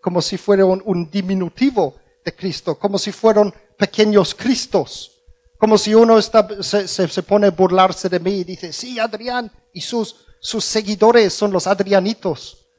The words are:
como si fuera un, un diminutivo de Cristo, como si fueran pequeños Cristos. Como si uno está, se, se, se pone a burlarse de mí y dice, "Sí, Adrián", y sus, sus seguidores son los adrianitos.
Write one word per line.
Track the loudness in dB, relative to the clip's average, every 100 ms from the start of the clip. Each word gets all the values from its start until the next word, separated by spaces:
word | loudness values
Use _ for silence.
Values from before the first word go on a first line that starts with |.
como | -4 -4
si | -4 -6
fuera | 0 2
un, | 4 2
un | -2 -4 -4
diminutivo | -6 -4 -4 -4 -2 -2 0 -4 -6 _ _
de | -12
Cristo, | -8 -8 -8 -8 -4
como | -4 -4
si | -6
fueran | 0 2 4 2 -2 _ _
pequeños | -6 0 2 4 2
Cristos. | -2 -4 -2 -2 -4 -4 -12 -18 _ _ _ _ _
Como | 2 2
si | 4
uno | 4 6 4
está, | 4 0 0 -4
se, | -4 -2 -4
se, | -4 -2
se | -2
pone | 0 2 2
a |
burlarse | 2 2 4 2 0 -4
de | -4
mí | -4
y | -6
dice, | -8 -12 -14
"Sí, | -14 -12 -6
Adrián", | -6 -6 -6 -8 -8 _ _
y | -14
sus, | -8 -6 -6 -10 _ _
sus | -8 -6
seguidores | -4 -4 -4 2 4 6 4
son | 0 -2
los | -2 -2
adrianitos. | -2 2 2 0 -4 -6 -8 -12 -20 _